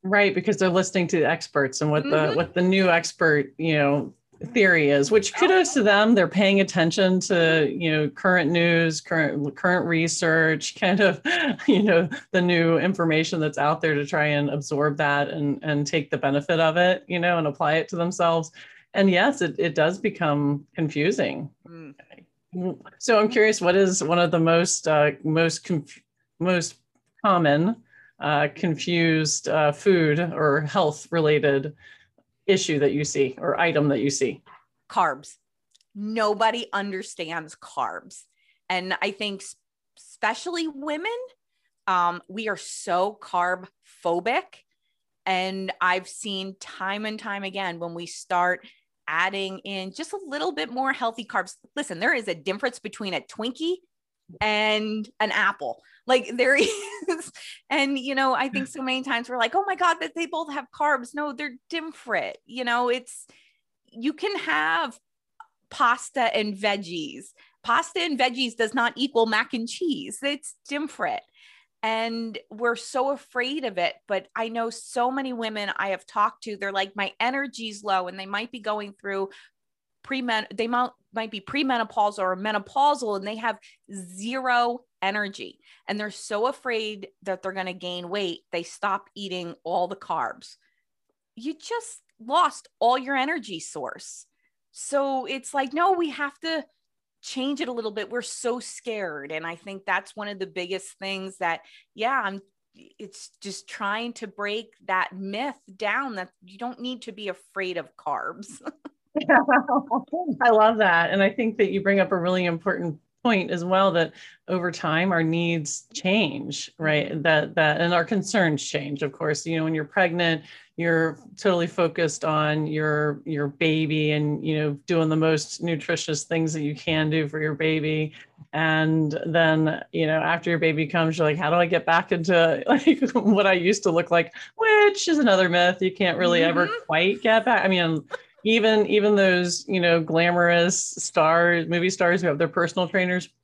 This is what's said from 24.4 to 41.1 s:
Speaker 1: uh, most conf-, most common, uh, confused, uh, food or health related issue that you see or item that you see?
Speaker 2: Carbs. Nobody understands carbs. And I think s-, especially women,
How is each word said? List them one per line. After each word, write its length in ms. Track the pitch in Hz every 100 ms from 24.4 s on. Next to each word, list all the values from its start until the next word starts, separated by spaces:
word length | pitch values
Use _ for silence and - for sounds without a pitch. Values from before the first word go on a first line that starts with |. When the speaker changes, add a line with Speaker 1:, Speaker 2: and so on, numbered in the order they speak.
| 165 170 170 - 160
Speaker 1:
uh, 240 | 151 147 139
most 400 | 160 156 165 160
conf-, 380 | - 165 - - _ _ _ _
most 360 | 175 180 160 - _ _ _ _
common, 520 | 208 180 156 147 180 233 _ _ - _
uh, 300 | 147 147 147
confused, 920 | - 180 151 - 170 165 156 156 - -
uh, 240 | 156 147
food 480 | 147 208 180 160 151
or 420 | 175 - 151 143
health 460 | 147 208 156 151 -
related 640 | 170 156 151 147 139 147 - - - _ _ _ _ -
issue 320 | 190 - 151
that 120 | 143
you 120 | 143
see 320 | 147 143 131 131
or 200 | - -
item 280 | 170 151 147
that 120 | 135
you 80 | 139
see? 320 | 135 131 - _ - _ _ _
Speaker 2:
Carbs. 480 | - 170 135 147 - _ _ _ _ _ 202
Nobody 720 | 208 226 214 208 226 240 226
understands 840 | 202 202 190 185 - 160 165 156 -
carbs. 680 | - - 127 - - - _ _ _ _ _
And 260 | 185 185 185
I 100 | 202
think 300 | 196 208 196
s-, 140 | - - _ _ _ _
especially 720 | - - 214 233 - 339 320
women, 440 | 277 294 302 403